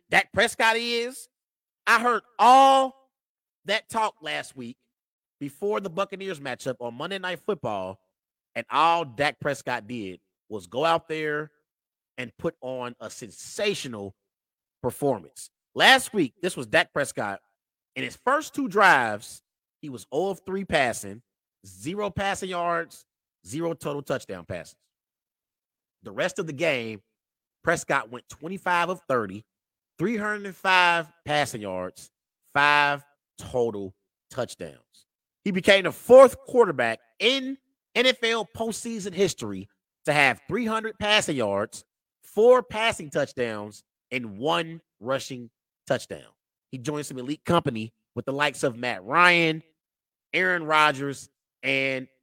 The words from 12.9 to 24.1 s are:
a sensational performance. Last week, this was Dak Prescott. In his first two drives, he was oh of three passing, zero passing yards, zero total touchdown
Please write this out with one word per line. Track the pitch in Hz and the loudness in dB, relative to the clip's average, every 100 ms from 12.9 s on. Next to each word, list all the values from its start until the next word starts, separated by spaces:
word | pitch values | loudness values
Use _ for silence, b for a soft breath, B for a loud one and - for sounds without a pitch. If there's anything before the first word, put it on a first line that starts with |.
| 123 | -12
a | 107 | -16
sensational | - 110 - - - 214 190 135 110 98 - _ _ _ _ _ _ | -16 -18 -18 -14 -4 -4 -4 -8 -10 -12 -16 _ _ _ _ _ _
performance. | 127 - 143 110 76 - - _ _ 117 | -8 -2 -2 -2 -6 -20 -20 _ _ 4
Last | 190 262 - | 6 6 4
week, | 214 139 - | -2 -2 -2
this | 180 180 | -6 -6
was | 113 | -2
Dak | 151 175 | -2 0
Prescott. | 160 135 - 107 98 _ _ _ _ _ 131 | -4 -6 -6 -6 -8 _ _ _ _ _ -12
In | |
his | 127 - | -12 -6
first | - 285 302 - | -2 -2 -2 -6
two | 262 | -2
drives, | 190 190 147 113 107 - - _ _ _ _ | 4 6 6 2 -4 -10 -20 _ _ _ _
he | 151 | -14
was | 123 - | -14 -6
oh | 139 190 | -4 -4
of | 185 - | -6 -8
three | 190 | -8
passing, | 190 160 127 107 101 107 _ _ _ _ 101 | -2 0 0 -2 -10 -16 _ _ _ _ -20
zero | 92 120 202 208 | -14 -10 -6 -6
passing | 190 196 185 190 | -4 -4 -4 -6
yards, | 180 170 170 165 - _ _ _ _ 90 | -4 -2 -2 -6 -14 _ _ _ _ -12
zero | 135 165 | -6 -6
total | 165 156 143 | -6 -6 -6
touchdown | 139 | -4